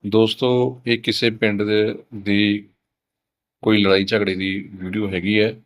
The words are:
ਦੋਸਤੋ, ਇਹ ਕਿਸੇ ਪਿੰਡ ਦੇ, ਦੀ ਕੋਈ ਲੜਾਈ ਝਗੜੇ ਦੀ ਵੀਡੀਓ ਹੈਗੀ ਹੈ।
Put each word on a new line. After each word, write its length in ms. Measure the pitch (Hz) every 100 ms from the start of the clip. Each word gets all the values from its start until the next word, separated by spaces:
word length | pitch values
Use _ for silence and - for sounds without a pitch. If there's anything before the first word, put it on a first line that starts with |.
ਦੋਸਤੋ, 760 | 101 110 110 - 127 123 127 127 120
ਇਹ 120 | 117
ਕਿਸੇ 320 | 117 107 117
ਪਿੰਡ 320 | 110 110 104
ਦੇ, 320 | 104 107 107 - -
ਦੀ 500 | 107 98 101 104 104 101 _ _ _ _ _ _ _ _ _
ਕੋਈ 200 | 107 110
ਲੜਾਈ 220 | 98 95
ਝਗੜੇ 300 | 98 110 98
ਦੀ 340 | 92 95 98 98
ਵੀਡੀਓ 340 | 95 92 101 101
ਹੈਗੀ 300 | 92 92 107
ਹੈ। 100 | 107 110